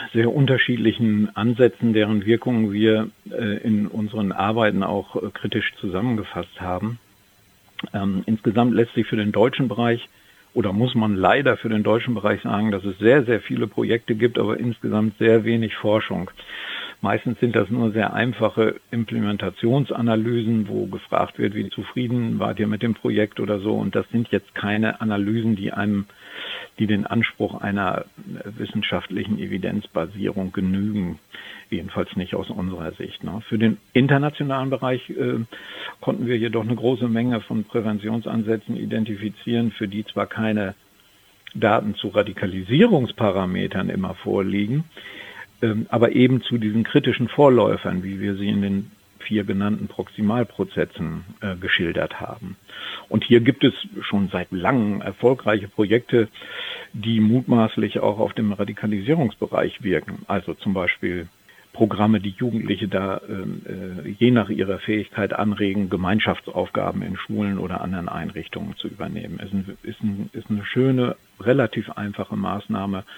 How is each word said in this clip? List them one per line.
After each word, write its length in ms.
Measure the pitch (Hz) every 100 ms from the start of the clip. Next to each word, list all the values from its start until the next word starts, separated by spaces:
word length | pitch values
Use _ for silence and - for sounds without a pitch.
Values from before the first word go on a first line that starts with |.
| -
sehr 200 | 117 117
unterschiedlichen 1000 | 147 135 127 - 120 110 104 113 107 104 -
Ansätzen, 560 | 110 117 120 - 117
deren 340 | 110 107 107 98
Wirkungen 460 | 117 - 120 110
wir, 380 | 101 110 110 110 - -
äh, 280 | - 113 104
in 300 | 120 107 104
unseren 440 | - 104 110 101
Arbeiten 520 | - 98 113 107 98
auch, 340 | 98 101 92 -
äh, 140 | 101
kritisch 400 | - 104 110 - -
zusammengefasst 800 | 104 90 123 113 95 90 - -
haben. 360 | 90 90 104 117 _ _ _ _ _ _ _ - -
Ähm, 300 | 104 98 95 -
insgesamt 480 | 110 120 107 123
lässt 200 | 104 117
sich 120 | - 107
für 120 | 113
den 140 | 104
deutschen 360 | 104 120 - 131
Bereich 420 | 110 117 117 - _ _ _ _ -
oder 180 | 104
muss 220 | 98 123 120
man 200 | 110 98
leider 420 | 92 117 135 110
für 120 | 117
den 140 | 107
deutschen 320 | 104 110 117 113
Bereich 260 | 104 101
sagen, 300 | - 104 110
dass 120 | 98 98
es 120 | 90
sehr, 260 | 107 143
sehr 160 | 120 110
viele 280 | - 127 113
Projekte 480 | - 110 113 - 113
gibt, 240 | 120 -
aber 200 | 104 113
insgesamt 600 | 120 110 113 107 110 -
sehr 240 | 113 113
wenig 320 | 107 117 110 -
Forschung. 560 | 107 107 - 92 90 - - - - - - -
Meistens 380 | 101 110 - 113
sind 160 | 120 113
das 140 | 95
nur 220 | 123 113
sehr 240 | 107 101 -
einfache 640 | 120 117 110 - 110 - -
Implementationsanalysen, 1800 | 117 110 117 104 101 98 - 117 135 127 - 117 110 113 120 110 113 104
wo 200 | 107 101
gefragt 500 | 95 - - 98 -
wird, 160 | 113
„Wie 160 | 107 98
zufrieden 680 | - 104 - 123 123 117 110
wart 200 | 107 104
ihr 60 | 107
mit 160 | 104
dem 140 | 117 107
Projekt?“ 440 | 127 104 107 -
oder 200 | 107 104
so. 160 | 104 107
Und 180 | 104
das 160 | 101 95
sind 200 | 117 117
jetzt 260 | 101 - -
keine 440 | 104 104 110 -
Analysen, 560 | 110 101 101 113 113 104
die 160 | 101
einem, 340 | - 104 101 101 - - - - - - -
die 80 | 107
den 180 | 104 107
Anspruch 560 | 117 113 - 110 -
einer 440 | 104 101 92 - - - - - - 113
wissenschaftlichen 800 | 110 110 104 90 - 95 98 107
Evidenzbasierung 1120 | 95 98 92 101 - - 82 101 101 101 95
genügen. 680 | 101 95 95 104 104 87 78 _ - - - -
Jedenfalls 460 | 95 90 - - -
nicht 180 | 90
aus 160 | 92 95
unserer 440 | 104 92 90 82
Sicht, 300 | - 87 -
ne? 180 | - 98 -
Für 120 | 113
den 180 | 113 - _
internationalen 760 | 123 139 143 147 143 147 135 131
Bereich, 400 | 131 127 127 -
äh, 260 | - 123 123 113 - - - - -
konnten 260 | - - 120
wir 120 | 120
jedoch 260 | 113 117
eine 120 | 110 120
große 340 | 120 123 123
Menge 320 | 113 123 117
von 240 | - 113 101
Präventionsansätzen 1120 | 120 107 104 104 113 - 117 107 113 - 117
identifizieren, 920 | 104 113 110 101 107 98 - 117 117
für 160 | - 107
die 180 | 101 104
zwar 220 | - 101
keine 480 | - 110 107 98 101 _ _ _ _ _ _ -
Daten 420 | - 113 110 107 98
zu 120 | 107
Radikalisierungsparametern 1800 | 101 101 95 98 95 92 135 240 175 117 - 110 95 92 92 95 95 95
immer 260 | 90 92 92
vorliegen, 680 | 104 101 98 98 104 139 165 - - - - - - _
ähm, 260 | 113 107 -
aber 240 | 120 117
eben 280 | - 127 127
zu 160 | - 120
diesen 280 | 107 107 107
kritischen 420 | - 127 110 120
Vorläufern, 760 | - 143 123 107 101 - 92
wie 200 | 95 98
wir 140 | 101 98
sie 120 | 101
in 140 | 104
den 300 | 98 98 104 - _ _
vier 240 | - 107
genannten 460 | 101 98 104 107 101
Proximalprozessen, 1400 | - 98 - 107 120 113 - 95 - 82 - 82 80 85 -
äh, 160 | 101 90
geschildert 640 | 90 - 85 85 78 -
haben. 340 | - - 92 92 _ - - - -
Und 160 | 110 -
hier 160 | 117
gibt 240 | 113 120 131
es 80 | - - -
schon 260 | - 101 95
seit 200 | 92 87
langem 500 | 92 90 131 104 101
erfolgreiche 640 | 98 95 120 131 110 107 101
Projekte, 640 | - 101 113 - 123 107 - - - - - -
die 260 | 113 107 113
mutmaßlich 800 | 107 123 131 120 110 - 107 110
auch 200 | 107 104
auf 140 | 104
dem 200 | - 107
Radikalisierungsbereich 1300 | 104 101 104 107 104 101 165 123 - - - - -
wirken. 360 | 107 80 - - -
Also 260 | 98 90
zum 200 | 80 107
Beispiel 540 | 95 90 - 95 90 85 _ _ - _
Programme, 460 | - 107 95 107 107
die 140 | 101 95
Jugendliche 520 | 123 113 - 95 101
da, 340 | 95 95 95 -
ähm, 320 | 98 101 87 -
äh, 420 | 95 92 90 -
je 220 | 101 120
nach 180 | 120 98
ihrer 300 | 98 98 95
Fähigkeit 540 | - 107 98 - 98
anregen, 580 | - 107 98 101 98 95
Gemeinschaftsaufgaben 1120 | 95 90 107 - - - - 87 - 95 92
in 140 | 90 95
Schulen 420 | - 107 104 95
oder 220 | 92 92
anderen 280 | 85 92 87
Einrichtungen 640 | 82 82 80 80 90 87 -
zu 100 | 85
übernehmen. 500 | 82 82 82 82 85
Es 100 | 92
ist 40 |
ein, 240 | 98 95 -
ist 180 | - 107
ein, 280 | 110 98 -
ist 160 | 120 -
eine 160 | 104 101
schöne, 500 | 123 131 127 123 - _ _
relativ 520 | - 135 113 120 101
einfache 440 | - 104 101 98 107
Maßnahme, 680 | 95 98 - 107 98 95 -